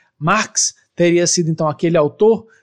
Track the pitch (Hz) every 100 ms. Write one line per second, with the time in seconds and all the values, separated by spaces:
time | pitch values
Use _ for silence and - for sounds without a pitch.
0 | _ _ 151 208 208 - - - _ -
1 | 175 175 175 - 165 165 156 147 170 165
2 | 147 - 214 220 - _